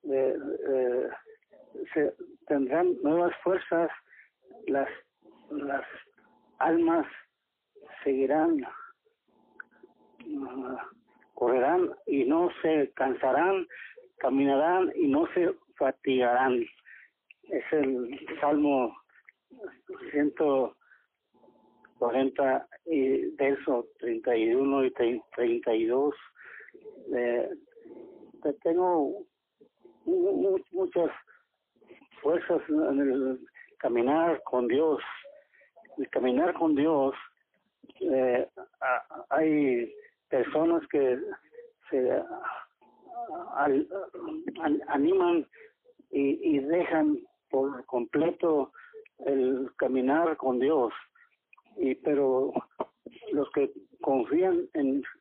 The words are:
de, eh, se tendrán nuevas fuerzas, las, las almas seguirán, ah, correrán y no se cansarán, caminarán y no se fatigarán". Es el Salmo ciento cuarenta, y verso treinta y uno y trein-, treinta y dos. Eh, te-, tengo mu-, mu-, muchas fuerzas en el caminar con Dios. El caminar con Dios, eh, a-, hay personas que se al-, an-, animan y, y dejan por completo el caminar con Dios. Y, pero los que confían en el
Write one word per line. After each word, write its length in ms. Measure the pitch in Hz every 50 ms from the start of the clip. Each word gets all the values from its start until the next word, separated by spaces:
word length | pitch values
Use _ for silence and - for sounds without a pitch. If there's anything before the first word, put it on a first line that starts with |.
de, 360 | - 151 135 135 131 131 131 - 139 143 - - - 139
eh, 400 | 135 131 127 123 123 127 123 120 - - - - - _ _ _ - - - _ - - 381 - -
se 200 | - - - - - - - - _ _
tendrán 480 | - 147 143 135 123 135 165 180 180 175 -
nuevas 320 | - 147 156 170 175 175 170 -
fuerzas, 480 | - 175 190 180 - - 175 165 170 156 - - _ _ - - - _ _ _ _ - - - 440
las, 220 | - 131 139 - - - - _ _ _ _ _ - - - _ -
las 340 | 156 147 143 139 139 135 127 - - - - _ _ _ _ _ _ _ _ _ _ _
almas 480 | - - 165 170 165 - 165 165 147 - - - - _ _ _ _ _ _ _ _ _ _ - - - - -
seguirán, 580 | - - 135 131 135 131 143 156 156 170 330 - 127 - - - - - - _ _ _ _ _ _ _ _ _ _ _ _ - 831 _ _ _ - _ _ _ _ _ _ _ - - - 139 135
ah, 420 | 123 127 135 127 123 131 110 - - - _ _ _ _ _ _ _ _
correrán 560 | - - 120 127 127 120 143 170 180 180 - - - -
y 180 | - - 139 123
no 260 | 123 151 165 175 175 - -
se 300 | - 160 160 151 139 - _
cansarán, 720 | - 131 131 123 - - 131 127 143 170 185 196 190 170 - - - - - - - - _ _ _
caminarán 760 | - 135 131 139 139 139 135 135 151 165 180 185 185 - -
y 140 | - 339 294
no 180 | - - 339 - -
se 200 | 180 349 185 392 - _ _ _
fatigarán". 880 | - 143 135 - _ - 139 131 127 127 123 123 123 131 131 123 120 117 - - _ _ - - - - _ _ _ _ _ - _ -
Es 200 | - - 135 - -
el 460 | 160 151 143 135 131 123 123 117 143 135 - - - -
Salmo 560 | 147 143 151 147 147 147 139 131 123 110 - - _ _ _ - _ - _ _ _ _ 247 240 208 - - _ _ - - - - -
ciento 680 | - 147 147 147 - - 160 147 139 135 123 107 - _ _ _ - _ _ _ _ _ _ _ _ _ _ - _ _ _ _ _ _ _ - _ _
cuarenta, 680 | 120 120 120 131 135 135 131 - 139 135 131 127 - _ - - _
y 440 | 165 160 143 131 135 135 - - - -
verso 500 | - 139 139 139 135 - 160 135 120 113 - _ _
treinta 360 | - 117 113 113 - 127 120
y 180 | 113 110 113 117
uno 300 | 131 135 139 139 139 131
y 60 | 127
trein-, 320 | 123 - 123 117 123 110 - _ -
treinta 400 | - 120 117 117 117 - 120 113
y 100 | 113 113
dos. 280 | 113 120 131 143 147 147 - - - _ - - - - - - - _ - - - - - - - -
Eh, 360 | 123 123 120 120 120 - 190 - - - _ _ - - - - - - - - - - - - -
te-, 120 | - 147 143 -
tengo 640 | _ 170 165 180 180 180 175 160 143 - 190 202 185 _ _ _ _ _ _ _ - _ _ _ _ - _ _ _
mu-, 280 | 330 359 370 349 403
mu-, 320 | 392 - - 392 381 370 - _
muchas 380 | 180 180 190 180 - 175 165 156 - - - _ - _ _ _ _ _ _ _ _ _ - - - - - _ - -
fuerzas 400 | - 143 170 175 - - 175 151 - -
en 320 | 151 156 156 147 139 139
el 380 | 143 135 127 135 131 131 131 127 - - _ - - - _ _
caminar 640 | - 127 117 120 117 131 147 160 165 170 160 - -
con 220 | - - 127 123 117
Dios. 320 | 120 139 160 160 147 - - - - - - - - - _ _ _ _ - _ _ - - - - -
El 100 | - -
caminar 460 | - - 120 127 127 - - - -
con 200 | - 165 160 151
Dios, 400 | 139 147 160 160 143 - - - - - - _ _ _ _ _ _ _ _ _ _ - - - -
eh, 480 | 381 349 - - 131 127 123 123 - - _ - - _ _ _
a-, 440 | - 131 123 117 - _ - - - _
hay 640 | - 156 160 156 151 151 143 135 123 120 120 113 - - - - _ _ _ _
personas 540 | - 131 120 - - 151 160 165 170 165 151 -
que 300 | - 147 139 127 123 131 180 214 - - _ _ _ - - - _ _ _ -
se 200 | - 131 127 - 123 143 - 349 - - - - - - - _ _ _ _ _ _ _ _ - - 359 - - - 349 349 - -
al-, 320 | - 143 147 135 135 - - 180 196 185 - - - 170 160 156 156 175 180 - -
an-, 200 | 165 156 147 - - -
animan 580 | - 139 143 165 190 381 - 349 175 165 - _ - - - - _ _ _ - _ _ - _
y, 460 | - 139 139 139 - - - - 151
y 20 | 139
dejan 600 | 131 143 165 180 170 - 170 160 151 151 147 - - _ _ _ _ _
por 340 | - 135 135 139 139 123 -
completo 840 | - 127 123 120 110 - 147 160 170 - - - 170 156 147 131 - _ - - - - - - _ _ _ 131
el 440 | 135 139 135 127 127 135 127 135 123 _
caminar 600 | - 139 123 127 131 127 131 143 160 170 165 156
con 220 | - 131 131 123 123
Dios. 340 | 127 143 160 143 120 107 - - - _ _ _ - _ _ _ _ _ _ _ _ _ -
Y, 180 | 135 139 131 131
pero 560 | - - 160 147 139 139 131 127 127 135 147 - - - _ _ - - - _ _ _ - - - 466 427
los 180 | 359 208 139 -
que 220 | - 147 139 - - - - _ - _
confían 680 | - - 135 131 113 107 143 170 185 190 - 339 - - -
en 220 | 320 139 269 269
el 80 | 285 - - - _